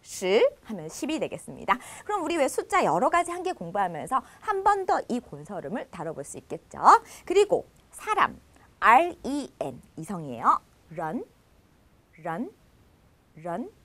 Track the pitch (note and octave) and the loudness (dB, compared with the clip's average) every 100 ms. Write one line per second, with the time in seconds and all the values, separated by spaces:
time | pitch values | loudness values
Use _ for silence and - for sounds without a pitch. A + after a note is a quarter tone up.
0 | - - F#3 G3+ C5 - - G#3 D#3 - | -14 -6 2 4 4 2 -14 -12 -10 -8
1 | C4+ D#4 E3 - - C#3+ - G3 - - | -6 -4 -4 -8 -14 -12 -2 -2 -2 -18
2 | - G#4 D#4+ E4+ C4+ - - F#4+ G3 D#3 | -6 -4 -2 0 0 -2 -2 2 2 2
3 | C4+ E4+ E4+ F4 F#4 - E3+ G3 F#3+ D#3+ | 2 2 0 -4 -6 -6 -6 -2 -2 -4
4 | B2+ B3+ - - - G4+ G4 G4+ F#4 F4 | -4 -4 -4 -12 -4 0 2 2 0 -2
5 | - A#3+ - C#3+ D3+ G3 C#3+ A3+ - - | -2 -6 -6 -16 -12 -10 -8 -8 -10 -10
6 | D#3+ D3 C#3+ - - - _ - D#3+ G#4+ | -10 -8 -12 -14 -12 -14 _ 4 8 8
7 | - - - F4+ G#4 - - _ _ - | 6 -20 0 4 4 2 -2 _ _ -14
8 | - G#4 E3+ - _ - - _ G3 A3 | -4 2 2 0 _ -20 -20 _ 6 6
9 | F4 - A3 C#4+ C4 _ C#3+ C3 - - | 6 -4 -6 -6 -6 _ -10 -10 -18 -16
10 | D#3+ F#3+ D3+ A#2 F#3 - _ _ _ D#3+ | -10 -10 -8 -2 2 2 _ _ _ -8
11 | D#3+ A3 A4 _ _ _ _ _ _ _ | -6 -6 -10 _ _ _ _ _ _ _
12 | _ - E3 E3 D#4+ - _ _ _ _ | _ -14 -8 -8 -8 -12 _ _ _ _
13 | _ _ _ - E3+ F3 F4+ _ | _ _ _ -14 -8 -8 -10 _